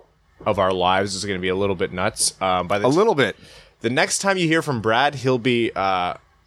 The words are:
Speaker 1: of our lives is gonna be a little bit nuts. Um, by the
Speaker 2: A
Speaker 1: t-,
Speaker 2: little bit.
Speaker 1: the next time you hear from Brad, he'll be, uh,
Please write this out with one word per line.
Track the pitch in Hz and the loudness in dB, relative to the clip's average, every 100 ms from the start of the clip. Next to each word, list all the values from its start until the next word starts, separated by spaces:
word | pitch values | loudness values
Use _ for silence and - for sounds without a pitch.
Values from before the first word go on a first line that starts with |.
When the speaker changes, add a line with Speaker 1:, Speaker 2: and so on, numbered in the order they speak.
| _ _ _ - 107 | _ _ _ -8 -2
Speaker 1:
of | 98 | 0
our | 95 | 2
lives | 92 90 95 101 95 | 2 2 2 0 -4
is | 101 | -6
gonna | 92 | -4
be | 92 | -2
a | 95 | 0
little | 98 92 | 0 -2
bit | 95 | -4
nuts. | 90 104 - - - | -2 -4 -2 -6 -2
Um, | 95 90 87 | 0 0 0
by | 101 | 0
the | 123 | 2
Speaker 2:
A | |
Speaker 1:
t-, | 160 | 2
Speaker 2:
little | 226 156 | 2 2
bit. | 107 - - - - _ | 0 -2 -14 -20 -20 _
Speaker 1:
the | 117 | -2
next | 135 202 - | 0 0 0
time | 196 190 | 0 0
you | 160 | 2
hear | 165 | 2
from | 156 120 | 0 -2
Brad, | 107 113 143 139 | 2 2 2 0
he'll | 127 127 | 0 0
be, | 127 120 113 - | 2 0 0 -2
uh, | 95 92 87 - _ _ | -2 0 -2 -6 _ _